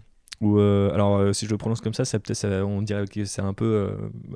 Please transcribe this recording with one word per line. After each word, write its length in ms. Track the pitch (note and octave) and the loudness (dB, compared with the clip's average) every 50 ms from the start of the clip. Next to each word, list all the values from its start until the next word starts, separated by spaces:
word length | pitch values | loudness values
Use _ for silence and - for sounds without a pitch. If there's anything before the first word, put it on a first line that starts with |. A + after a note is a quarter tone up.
| - _ _ _ _ - - - | -12 _ _ _ _ -20 -10 -2
Ou, 180 | A2 G#2+ G#2 G#2 | 2 4 6 6
euh, 340 | G#2 G2+ G2+ G2+ G2 G2+ - | 6 6 6 4 4 2 2
alors, 220 | F2+ G2+ G2+ G2+ G2+ | 2 2 2 4 4
euh, 140 | G2 G2+ | 4 2
si 140 | G2+ - - | 2 0 -2
je 60 | G#2+ | -2
le 60 | A2 G2+ | -4 -2
prononce 220 | - A2 A2+ A2+ | -2 -2 -4 -2
comme 140 | - A2 A2 | -4 -6 -2
ça, 100 | - C3 | -2 -4
ça, 160 | B2+ - A2 | -2 -2 -4
peut-être, 160 | - - A2 - | -4 -4 -6 -4
ça, 280 | - G2+ G2 F#2+ F#2+ | -2 -2 0 0 0
on 160 | G2 G2+ G2 | 0 -2 -2
dirait 240 | G#2 G#2+ G#2 G2+ G2+ G2 | -2 -2 -2 -4 -4 -4
que 160 | - G#2 G#2 | -4 -6 -6
c'est 180 | G2 - - | -6 -6 -4
un 120 | G2 G2 F#2+ | -4 -4 -2
peu, 120 | - A2 | -2 0
euh, 240 | A2+ A2 G#2+ G2+ G2 G2+ G2+ G#2+ - G#2+ A2+ - - F2+ | 0 2 2 0 -2 -4 -6 -8 -10 -10 -12 -14 -14 -12